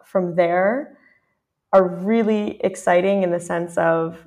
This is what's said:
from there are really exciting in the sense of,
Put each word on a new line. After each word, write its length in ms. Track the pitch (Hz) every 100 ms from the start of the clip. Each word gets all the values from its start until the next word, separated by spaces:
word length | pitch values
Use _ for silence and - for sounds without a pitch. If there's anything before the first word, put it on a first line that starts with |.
from 300 | _ 196 180
there 640 | 170 170 175 196 254 311 - _ _ _ _ _ _ _
are 140 | 196 180
really 760 | 175 185 226 214 214 208 -
exciting 580 | 196 190 - 180 190 196
in 80 | 180
the 80 | 170
sense 400 | 175 175 175 170
of, 400 | 165 165 165 170